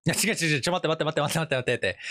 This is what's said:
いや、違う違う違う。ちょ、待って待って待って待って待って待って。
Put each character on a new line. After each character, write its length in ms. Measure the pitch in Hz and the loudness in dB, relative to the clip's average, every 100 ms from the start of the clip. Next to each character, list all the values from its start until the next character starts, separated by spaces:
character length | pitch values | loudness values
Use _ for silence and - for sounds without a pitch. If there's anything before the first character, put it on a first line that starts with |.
| - | -2
い 40 | |
や、 40 | |
違 220 | 160 196 208 | 0 0 0
う 20 | |
違 80 | 165 | 0
う 100 | 147 | 0
違 20 | |
う。 40 | |
ち 60 | 175 | 2
ょ、 60 | |
待 80 | 180 | 0
っ 0 | |
て 60 | 156 | 0
待 60 | 156 | 0
っ 20 | |
て 60 | 156 | 0
待 80 | |
っ 20 | 151 | 0
て 60 | |
待 100 | 147 | 0
っ 0 | |
て 80 | 160 | 0
待 220 | 160 131 | 0 0
っ 20 | |
て 80 | 120 | 0
待 20 | |
っ 60 | 120 | 0
て。 180 | 95 90 - | 0 -4 -8